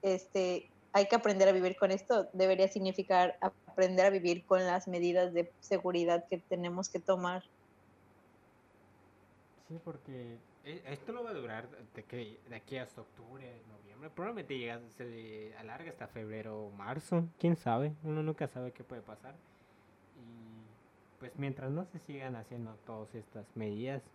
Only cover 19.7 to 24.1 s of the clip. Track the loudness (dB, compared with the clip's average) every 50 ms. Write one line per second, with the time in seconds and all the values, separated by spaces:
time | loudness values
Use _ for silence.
19.7 | _ _ _ _ _ _ _ _ _ -20 -20 -20 -20 -20 -20 -20 -20 -20 -20 -20
20.7 | -20 -20 _ _ _ _ _ _ _ _ -18 -16 -8 -6 -4 -4 -4 -4 -6 -4
21.7 | -4 -4 -4 -6 -10 -16 -14 -12 -12 -10 -8 -8 -8 -8 -10 -12 -12 -12 -10 -12
22.7 | -12 -16 _ -12 -12 -12 -12 -12 -12 -14 -14 -14 -16 -16 -16 -14 -8 -6 -6 -4
23.7 | -4 -4 -6 -6 -6 -8 -10 -14